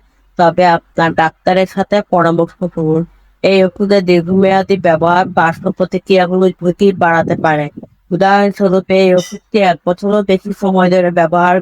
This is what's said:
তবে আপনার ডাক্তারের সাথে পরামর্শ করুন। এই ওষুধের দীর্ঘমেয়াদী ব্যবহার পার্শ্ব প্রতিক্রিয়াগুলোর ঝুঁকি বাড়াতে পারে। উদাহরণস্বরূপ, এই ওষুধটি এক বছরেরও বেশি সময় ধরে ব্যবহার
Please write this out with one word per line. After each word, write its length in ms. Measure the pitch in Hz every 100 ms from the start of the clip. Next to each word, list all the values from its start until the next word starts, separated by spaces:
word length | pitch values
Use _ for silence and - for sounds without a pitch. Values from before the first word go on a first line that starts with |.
| - _ _ -
তবে 240 | 170 165 180 170
আপনার 340 | - - 165 165
ডাক্তারের 480 | 160 - - 185 190 196
সাথে 220 | 190 208 -
পরামর্শ 460 | 180 170 170 165 - 180
করুন। 280 | - 156 160 170 _ _ _
এই 140 | 185 196 185
ওষুধের 360 | - 196 202 180
দীর্ঘমেয়াদী 680 | 175 170 190 190 190 185 196 170
ব্যবহার 380 | 160 165 175 180 180
পার্শ্ব 300 | 165 170 185 -
প্রতিক্রিয়াগুলোর 720 | 185 185 - 190 180 185 190 -
ঝুঁকি 300 | 175 170 202 185
বাড়াতে 320 | 170 165 160 170
পারে। 220 | 160 151 147 - - _ _
উদাহরণস্বরূপ, 760 | 170 190 202 202 190 196 190 185 190
এই 100 | 190 180
ওষুধটি 420 | 175 202 - 214 190
এক 80 | 170
বছরেরও 380 | - 180 202 208 202
বেশি 220 | 190 208 196
সময় 280 | 196 185 180
ধরে 180 | 185 175 175
ব্যবহার 360 | 165 175 180 185